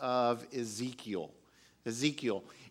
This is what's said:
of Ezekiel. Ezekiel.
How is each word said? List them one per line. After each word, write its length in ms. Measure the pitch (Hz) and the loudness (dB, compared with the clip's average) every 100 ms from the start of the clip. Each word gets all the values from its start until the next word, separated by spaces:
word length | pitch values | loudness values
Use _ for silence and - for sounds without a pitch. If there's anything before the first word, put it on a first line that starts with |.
of 440 | 131 127 120 117 - | 0 4 4 2 -2
Ezekiel. 760 | 135 113 104 123 123 - 95 76 - _ _ - _ - | -6 -4 -4 -6 -6 -6 -4 -4 -12 _ _ -20 _ -6
Ezekiel. 580 | 113 147 147 123 98 - - - | 2 2 2 0 0 -4 -18 -12